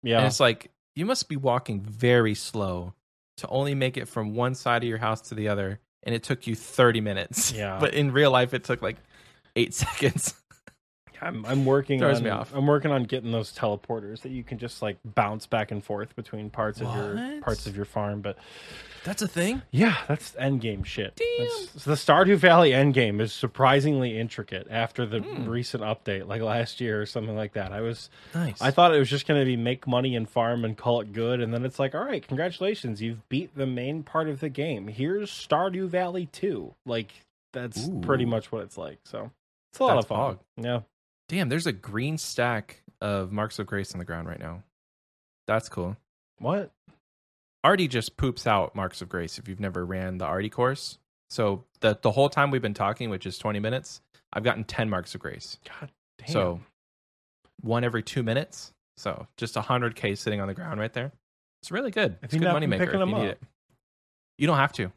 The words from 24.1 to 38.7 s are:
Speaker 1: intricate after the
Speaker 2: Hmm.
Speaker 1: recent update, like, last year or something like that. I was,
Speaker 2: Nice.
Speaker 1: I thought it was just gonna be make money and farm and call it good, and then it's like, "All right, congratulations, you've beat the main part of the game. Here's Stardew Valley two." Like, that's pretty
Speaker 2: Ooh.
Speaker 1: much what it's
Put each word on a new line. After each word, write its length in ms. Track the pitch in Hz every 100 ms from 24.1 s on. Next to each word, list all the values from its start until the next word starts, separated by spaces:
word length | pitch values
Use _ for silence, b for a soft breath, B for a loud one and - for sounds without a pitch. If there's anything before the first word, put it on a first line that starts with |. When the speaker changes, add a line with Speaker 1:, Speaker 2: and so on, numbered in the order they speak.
| 110
Speaker 1:
intricate 480 | 113 - 104 92 -
after 360 | 110 113 - 117
the 140 | 110
Speaker 2:
Hmm. 280 | 370 127 113
Speaker 1:
recent 340 | 117 120 123
update, 440 | 107 113 - 98 90
like, 160 | 107
last 380 | 110 117 117 -
year 200 | 120 107
or 60 | 104
something 300 | 120 110 107
like 180 | 107
that. 180 | 107 95
I 80 | 101
was, 300 | 113 117 - B B
Speaker 2:
Nice. 260 | 165 165 101
Speaker 1:
I 100 | 127
thought 240 | 139 175
it 40 | 151
was 100 | 127
just 180 | 139 -
gonna 200 | 147 131
be 100 | 123
make 300 | 117 127 -
money 300 | 123 131 120
and 120 | 110
farm 340 | - 117 120
and 140 | 113 107
call 240 | 123 120
it 140 | 107
good, 260 | 104 117 123
and 140 | 117
then 100 | 117
it's 140 | 127 -
like, 160 | 135
"All 100 | 156
right, 220 | 262 202 -
congratulations, 720 | 135 175 170 190 214 123 104
you've 260 | 113 113 _
beat 240 | 131 180
the 120 | 143 135
main 360 | 123 127 160
part 260 | 143 160 160
of 120 | 139
the 100 | 156
game. 380 | 135 156 120 98
Here's 420 | 110 143 202 202
Stardew 580 | - - 151 190 185 190
Valley 380 | 180 180 180 160
two." 480 | - 196 127 67 -
Like, 280 | - 117 107 - _ _ _
that's 340 | 127 123 110 143 196
pretty 220 | 170 135
Speaker 2:
Ooh. 20 | 120
Speaker 1:
much 260 | 113 -
what 120 | 113
it's 120 | 101